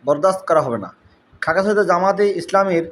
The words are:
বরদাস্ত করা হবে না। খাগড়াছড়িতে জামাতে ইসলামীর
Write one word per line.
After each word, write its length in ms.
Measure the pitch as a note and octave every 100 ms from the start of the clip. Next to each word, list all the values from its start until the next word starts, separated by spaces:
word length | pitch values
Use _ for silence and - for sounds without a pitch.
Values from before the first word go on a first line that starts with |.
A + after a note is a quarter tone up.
বরদাস্ত 360 | B2+ D3 F#3+ F#3 -
করা 120 | D#3+ C3+
হবে 120 | A2+
না। 60 | F2+ _ _ _ _ _
খাগড়াছড়িতে 420 | - E3+ G3 G#3 F#3
জামাতে 340 | F3 F#3+ F#3+ G3+ F3+
ইসলামীর 440 | E3 G3 G3 E3+ E3